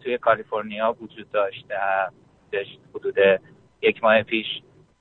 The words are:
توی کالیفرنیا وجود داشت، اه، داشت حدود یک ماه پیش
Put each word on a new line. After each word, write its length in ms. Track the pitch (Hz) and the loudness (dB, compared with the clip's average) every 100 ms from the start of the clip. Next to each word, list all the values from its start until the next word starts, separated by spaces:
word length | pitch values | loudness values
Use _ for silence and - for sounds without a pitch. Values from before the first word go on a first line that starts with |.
توی 160 | 123 123 | -6 -2
کالیفرنیا 800 | 113 110 - 110 107 104 113 117 | 0 0 -2 -8 -6 -4 -4 -4
وجود 300 | 107 110 98 | -10 -18 -6
داشت، 360 | 107 98 - - | -2 -2 -6 -10
اه، 420 | 98 98 95 90 _ _ _ - | -4 -2 -2 -2 _ _ _ -8
داشت 280 | 101 98 - _ | -8 -8 -14 _
حدود 200 | - 98 98 98 95 - - _ - | -10 -4 4 4 4 -2 -20 _ -2
یک 220 | 110 - | -2 2
ماه 180 | 110 110 | 4 4
پیش 240 | 107 113 104 - _ _ _ _ | 2 -4 -6 -12 _ _ _ _